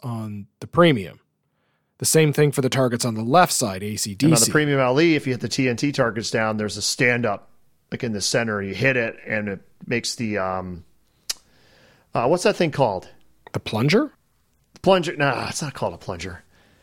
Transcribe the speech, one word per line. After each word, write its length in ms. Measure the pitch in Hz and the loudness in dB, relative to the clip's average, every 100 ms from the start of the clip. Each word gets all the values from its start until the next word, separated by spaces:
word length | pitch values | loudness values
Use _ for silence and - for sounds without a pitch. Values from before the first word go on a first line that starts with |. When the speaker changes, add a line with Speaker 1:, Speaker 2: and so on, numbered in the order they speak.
Speaker 1:
on 440 | 127 117 107 104 98 _ | -10 -8 -8 -12 -14 _
the 60 | 113 | -2
premium. 540 | 160 175 123 85 - _ _ _ _ _ _ _ _ | 4 6 4 -2 -14 _ _ _ _ _ _ _ _
The 60 | |
same 280 | - 160 156 | 2 4 4
thing 200 | 139 147 | 4 2
for 80 | 139 | 2
the 80 | 127 | 0
targets 360 | 135 127 117 | 2 0 0
on 100 | 123 | -2
the 80 | 110 | -2
left 300 | 113 165 175 | 2 4 4
side, 300 | - 113 95 | 2 -2 -4
A 140 | 104 107 | -6 -6
C 180 | 107 | -6
D 120 | 95 147 | 0 4
C. 40 | |
Speaker 2:
And 40 | |
on 100 | 117 | 4
the 60 | 113 | 4
premium 300 | 151 147 139 | 2 2 2
L 200 | 127 135 | 2 4
E, 140 | 170 | 4
if 120 | 151 131 | 2 0
you 60 | |
hit 80 | 123 | -4
the 80 | 117 | -4
T 200 | - 127 | -2 0
N 80 | 117 | 0
T 160 | 143 | -2
targets 380 | 139 117 110 104 | 0 0 0 -4
down, 260 | 120 110 110 | -2 0 -2
there's 200 | 104 98 | -4 -4
a 60 | |
stand-up, 680 | - - 123 120 113 98 - _ _ _ _ | -4 2 2 2 -2 -4 -10 _ _ _ _
like, 140 | 117 | -8
in 80 | 123 | -6
the 80 | 104 | -4
center, 400 | - 127 117 104 | -2 0 0 -2
and 80 | 98 | -4
you 60 | |
hit 220 | 95 135 127 | 0 0 0
it, 200 | 113 - - | -2 -8 -6
and 220 | 107 104 | -4 -4
it 120 | 95 - _ - | -8 -12 _ -6
makes 300 | 120 - - | -4 -4 -6
the, 220 | 113 104 | -4 -2
um, 460 | 92 92 92 87 - _ _ _ - - _ _ _ _ _ _ _ | -2 -4 -8 -14 -18 _ _ _ -12 -12 _ _ _ _ _ _ _
uh, 120 | 135 120 | -2 0
what's 160 | 175 | 2
that 140 | 214 196 | 2 2
thing 140 | 170 | 0
called? 380 | - 123 92 - - _ _ - | 2 0 0 -10 -20 _ _ -10
Speaker 1:
The 80 | - | -10
plunger? 520 | - 110 139 202 302 - _ _ _ _ _ | -6 0 2 2 0 -8 _ _ _ _ _
Speaker 2:
The 60 | - | -2
plunger? 360 | - 190 156 147 | 2 4 2 0
Nah, 320 | 143 113 110 | 0 0 -6
it's 140 | - | -8
not 120 | 151 | -8
called 200 | - 104 | -6 -6
a 40 | 85 | -6
plunger. 440 | - 85 90 87 _ _ _ _ | -10 -10 -10 -14 _ _ _ _